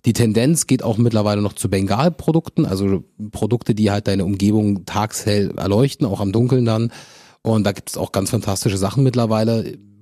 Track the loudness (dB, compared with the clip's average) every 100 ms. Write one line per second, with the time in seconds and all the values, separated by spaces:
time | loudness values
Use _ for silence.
0 | -2 2 2 2 2 2 0 0 0 2
1 | 2 2 0 0 -2 -4 -2 -2 0 0
2 | 0 0 0 0 0 -2 -2 0 0 0
3 | -4 -14 -12 -6 -2 -2 -2 0 2 2
4 | 0 0 0 0 2 2 2 -2 -4 -4
5 | -4 -4 -2 0 0 -2 0 2 2 0
6 | -2 -2 0 0 2 2 2 0 -2 -6
7 | -20 -20 -20 _ 0 2 2 -2 -8 -8
8 | -4 -2 0 -2 -2 -2 -2 -2 -2 2
9 | 2 2 0 0 0 0 -4 -12 -20 -20